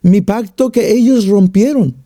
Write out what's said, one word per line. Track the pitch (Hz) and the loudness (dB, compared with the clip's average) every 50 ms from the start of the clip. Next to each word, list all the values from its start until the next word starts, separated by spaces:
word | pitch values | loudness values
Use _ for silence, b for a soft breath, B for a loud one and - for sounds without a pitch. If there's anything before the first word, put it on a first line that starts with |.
Mi | - 175 190 202 | 2 2 2 2
pacto | - - 202 233 233 185 _ - 262 240 | 0 -2 -4 -6 -8 -10 _ -4 -4 -2
que | - 240 214 - | 0 -2 0 0
ellos | 214 254 233 247 262 240 202 190 | 0 2 2 2 2 0 0 0
rompieron | 202 202 190 185 190 196 220 277 302 262 185 131 123 - - | 2 2 2 2 2 0 0 0 0 -2 -2 -2 -6 -10 -20